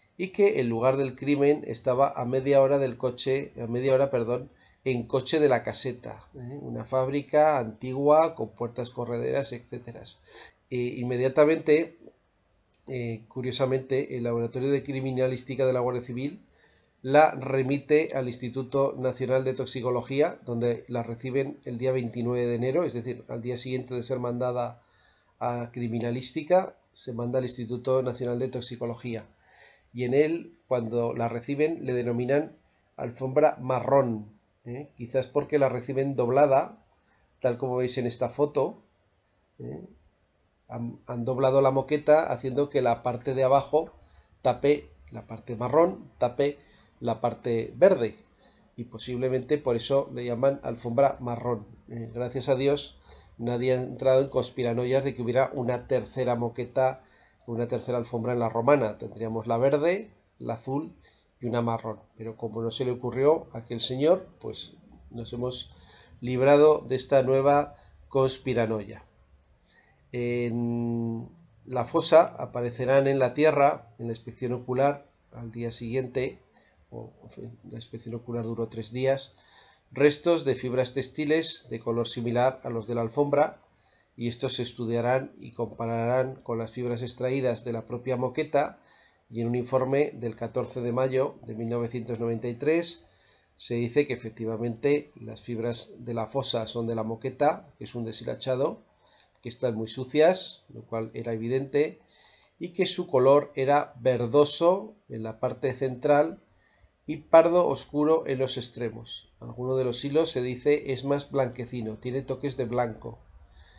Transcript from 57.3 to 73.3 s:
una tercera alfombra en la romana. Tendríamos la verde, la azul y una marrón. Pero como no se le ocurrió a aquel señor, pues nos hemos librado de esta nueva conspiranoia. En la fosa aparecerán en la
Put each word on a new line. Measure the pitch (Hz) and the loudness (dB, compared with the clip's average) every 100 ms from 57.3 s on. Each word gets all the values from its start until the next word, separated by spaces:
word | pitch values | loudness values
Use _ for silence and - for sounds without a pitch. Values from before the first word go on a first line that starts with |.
| _ - | _ -8
una | 117 117 | -6 -4
tercera | 120 127 120 | -4 -2 -4
alfombra | 101 120 117 | -4 -4 -2
en | 123 | -2
la | 113 | 0
romana. | 117 120 147 110 104 | 2 4 4 4 -4
Tendríamos | 110 104 113 113 110 | -12 -8 -6 -6 -2
la | 117 | 0
verde, | 135 147 165 190 214 _ _ _ | 2 2 2 0 -6 _ _ _
la | 120 113 | -8 -8
azul | - 139 165 - _ _ _ _ | -6 -6 -6 -14 _ _ _ _
y | 120 | -4
una | 120 | -2
marrón. | 117 113 117 107 _ - | 0 -2 -6 -12 _ -14
Pero | 113 110 | -14 -8
como | 113 110 | -8 -4
no | 113 | -4
se | 110 123 | -2 -4
le | |
ocurrió | 123 123 113 143 160 - | -4 -6 2 4 2 -2
a | 117 | -14
aquel | - 117 | -8 -4
señor, | - 127 147 185 - _ | -2 2 2 2 0 _
pues | - - - - _ - - | -12 -12 -14 -18 _ -20 -18
nos | 117 113 | -14 -10
hemos | 120 123 127 - - - - - - | -6 -6 -6 -12 -18 -20 -20 -20 -10
librado | 120 123 135 147 151 151 - | -4 4 6 8 8 6 2
de | 127 | -4
esta | - 139 | 4 4
nueva | 127 135 139 143 147 - - - - | 6 4 6 4 2 -8 -20 -20 -4
conspiranoia. | 135 131 - 131 120 110 110 101 110 - _ _ _ _ _ _ _ _ _ _ | 2 2 0 -2 0 0 -2 -6 -14 -20 _ _ _ _ _ _ _ _ _ _
En | 123 120 120 120 117 120 120 117 117 117 113 120 - _ _ - | -4 -2 0 -2 -2 -2 -2 -2 -2 -2 -4 -10 -16 _ _ -6
la | 127 | -4
fosa | 117 170 160 160 | 0 0 8 8
aparecerán | 180 - 120 123 120 117 127 135 139 | 8 0 -8 -4 -6 -2 4 4 4
en | 139 | 4
la | 123 | 2